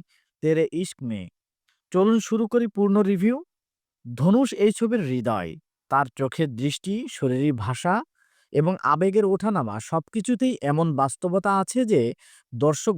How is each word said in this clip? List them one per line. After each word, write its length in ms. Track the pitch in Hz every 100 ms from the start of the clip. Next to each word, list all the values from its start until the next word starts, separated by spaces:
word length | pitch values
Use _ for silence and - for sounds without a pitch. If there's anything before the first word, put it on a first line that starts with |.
| - _ _ _
তেরে 220 | 156 160 160
ইশক 260 | 165 185 -
মে। 180 | 123 104 90 _ _ _ _ _ _
চলুন 240 | 180 202 226
শুরু 240 | - 220 226
করি 200 | 240 233
পূর্ণ 280 | 196 202 202
রিভিউ। 340 | 196 190 208 262 359 _ _ _ _ _
ধনুষ 440 | 123 120 165 233 269
এই 180 | - 208
ছবির 300 | - 233 233
হৃদয়, 480 | 143 127 117 104 85 - _ _ -
তার 160 | 139 139 -
চোখের 320 | 131 - 151 113
দৃষ্টি, 380 | 143 - 190 214 269
শরীরী 420 | - 135 127 147 123
ভাষা 380 | 101 123 175 208 - _ _ _ _
এবং 200 | 143 156 190
আবেগের 400 | 139 151 196 202
ওঠানামা 520 | 202 190 214 190 113 107
সবকিছুতেই 720 | - 160 - 226 196 233 262 -
এমন 240 | 143 151 165
বাস্তবতা 560 | 139 135 - 180 185 196 196
আছে 220 | 190 254
যে 180 | 226 160 117 - - - _
দর্শক 420 | 117 147 147 -